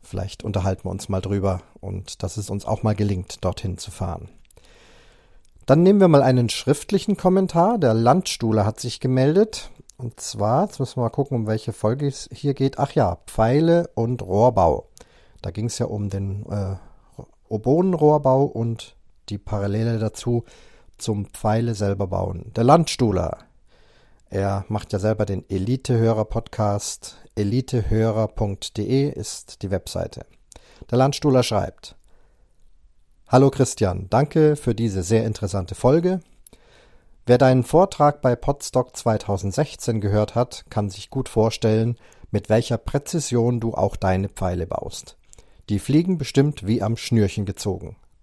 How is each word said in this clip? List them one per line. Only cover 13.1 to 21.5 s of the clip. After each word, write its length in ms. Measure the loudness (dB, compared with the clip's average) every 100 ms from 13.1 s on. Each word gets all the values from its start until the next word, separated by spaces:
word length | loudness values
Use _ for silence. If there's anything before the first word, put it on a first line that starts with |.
| -2 -8
Pfeile 600 | 0 2 4 4 2 2
und 300 | -2 -2 -2
Rohrbau. 680 | -2 4 4 6 4 2 -4 -20 -20 _ _ _
Da 100 | -10
ging's 260 | -6 -6 -4
ja 80 | -6
um 240 | -4 -4
den, 360 | -4 -6 -6 -8
äh, 260 | -6 -6 -8 -12 -20 _ -20 -20 _ _
Oboenrohrbau 960 | -4 0 2 2 4 4 4 4 2
und 520 | 2 -2 -4 -6 -12 _ -20 _ -12
die 80 | -12
Parallele 640 | -6 -4 -2 -2 -2 -2
dazu 460 | -4 -4 -2 -2 -4 -20 -20 -20 -20 _
zum 300 | -6 -4 -6
Pfeile 480 | -4 0